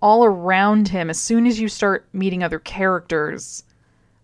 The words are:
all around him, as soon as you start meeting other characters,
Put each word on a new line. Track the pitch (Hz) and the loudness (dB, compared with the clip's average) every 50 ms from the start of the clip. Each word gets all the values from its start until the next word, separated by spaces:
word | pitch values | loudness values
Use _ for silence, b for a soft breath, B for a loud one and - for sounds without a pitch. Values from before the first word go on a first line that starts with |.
all | - 208 214 233 240 | 2 4 6 6 6
around | 220 196 175 170 185 185 190 202 208 214 214 208 185 | 4 2 0 -2 0 2 2 2 4 4 2 2 0
him, | 180 185 170 160 | 0 -4 -4 -4
as | 160 - | -4 -6
soon | - - 226 233 233 247 | -4 0 0 2 2 2
as | 226 214 | 0 0
you | 220 208 | -4 -6
start | - - 214 202 190 - - _ | -4 -2 0 0 0 -2 -4 _
meeting | - 190 190 190 180 180 180 | -8 -4 -4 -2 -2 -2 -4
other | 170 160 160 | -4 -4 -6
characters, | - - - 196 190 190 185 170 170 - 165 156 151 156 - - - - - - - _ _ _ _ _ _ _ _ _ _ _ | -8 -12 -6 -2 0 0 0 -2 -2 -4 -2 -2 -2 -4 -6 -10 -12 -14 -16 -18 -20 _ _ _ _ _ _ _ _ _ _ _